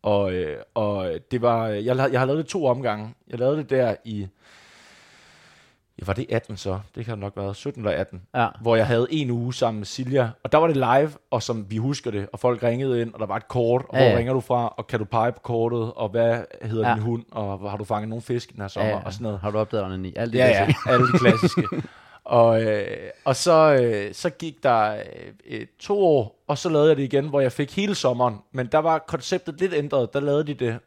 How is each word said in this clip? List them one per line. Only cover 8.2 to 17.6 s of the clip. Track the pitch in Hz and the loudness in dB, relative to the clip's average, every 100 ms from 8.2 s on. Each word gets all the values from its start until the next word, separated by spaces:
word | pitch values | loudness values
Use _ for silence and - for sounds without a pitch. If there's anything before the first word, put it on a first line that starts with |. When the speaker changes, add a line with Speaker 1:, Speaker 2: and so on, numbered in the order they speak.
| - 131 | -10 -2
Speaker 2:
Ja. | 117 - | -2 -2
Speaker 1:
Hvor | 113 113 | 2 2
jeg | 110 | 4
havde | 120 123 | 2 0
en | 156 135 | -2 -2
uge | 120 120 | -2 -4
sammen | 123 120 110 | -2 -2 -2
med | 101 | -10
Silja. | - 127 135 117 113 | -8 -2 0 0 -4
Og | - | 2
der | 151 | 4
var | 165 | 4
det | 143 | 2
live, | 123 131 151 143 _ | 4 4 2 -4 _
og | 123 | -4
som | - 113 101 | -2 -6 -4
vi | 110 | -4
husker | 123 143 123 | -2 -4 -4
det, | 104 98 | -6 -6
og | - | -2
folk | 127 120 | 0 2
ringede | 120 117 135 120 | 0 0 -2 -2
ind, | 117 | -2
og | 110 | -6
der | 107 | -6
var | 101 | -6
et | - | -4
kort, | 123 117 123 127 | 0 2 2 0
og | 127 | 4
Speaker 2:
Ja, | |
Speaker 1:
"Hvor | 131 | 6
Speaker 2:
ja. | 120 | 6
Speaker 1:
ringer | 117 | 2
du | 131 | -2
fra, | 120 120 117 - | 0 0 0 -6
og | 110 | -6
kan | 117 | -4
du | 104 | -2
pege | 117 113 | 0 0
på | 117 | -2
kortet, | - 117 117 117 113 | -4 0 0 0 -4
og | - 110 | -4 -4
hvad | 110 117 117 92 - | 2 2 2 -4 -12
hedder | 113 113 117 | -6 0 0
Speaker 2:
Ja. | 113 | 0
Speaker 1:
din | |
hund, | 110 117 - | 0 -4 -6
og | - 101 98 | -8 -6 -6